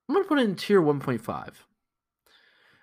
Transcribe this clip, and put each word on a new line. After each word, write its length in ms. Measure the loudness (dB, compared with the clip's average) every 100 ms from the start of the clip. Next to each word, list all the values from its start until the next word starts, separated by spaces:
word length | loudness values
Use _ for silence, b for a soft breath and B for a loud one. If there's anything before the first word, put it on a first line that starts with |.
| -2
I'm 60 | -2
gonna 100 | 0
put 140 | 0
it 40 |
in 120 | 0 -2
tier 260 | 2 4
one 200 | 4 0
point 180 | -2 -6
five. 440 | -6 -10 -12 -20 _ _ _ _ _ _ b b b b b b